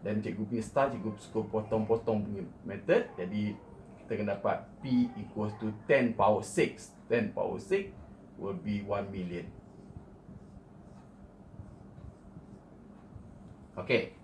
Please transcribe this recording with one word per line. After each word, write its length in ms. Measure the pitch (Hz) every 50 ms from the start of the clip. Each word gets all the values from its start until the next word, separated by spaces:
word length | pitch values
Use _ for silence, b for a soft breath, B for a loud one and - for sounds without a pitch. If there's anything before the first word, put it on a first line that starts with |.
| -
Dan 160 | 101 107 107
cikgu 240 | - - 87 104 107
punya 160 | 104 120 113
style, 320 | 110 - - 139 135 - 113
cikgu 240 | 98 92 110 104
suka 240 | - - - - 110 107 -
potong-potong 800 | - 107 107 - 113 110 107 107 113 113 - 117 110 104 92 104
punya 160 | 104 98 90 - - -
method. 480 | - - 98 101 - - 165 240 - - -
Jadi, 560 | - 90 90 104 104 104 104 104 - - - - - - - - -
kita 120 | - - 113
akan 120 | 104 107
dapat 300 | 101 101 - - 101 - - - - - - -
P 240 | 135 123 123 120 - -
equals 400 | 107 - - - 104 107 104 104 -
to 120 | 110 110 107 - -
ten 240 | - 113 - 123 117 113
power 280 | - 98 104 107 95 -
six. 480 | - - 180 - - - - - - - - -
Ten 240 | - 117 120 107 101
power 240 | - - 95 92 92 92
six 320 | - - 190 196 196 - - - - - - - - - -
will 200 | - 85 98 95
be 280 | 87 82 104 104 101 101
one 240 | 101 101 101 98
million. 400 | 95 98 95 90 87 87 87 78 - - - - - - - - - - - - - - - - - - - - - - - - - - - - - - - - - - - - - - - - - - - - - - - - - - - - - - - - - - - - - - - - - - - - - - - - - - - - - - - - - - - - - - -
Okey. 320 | 92 - 127 104 - - - -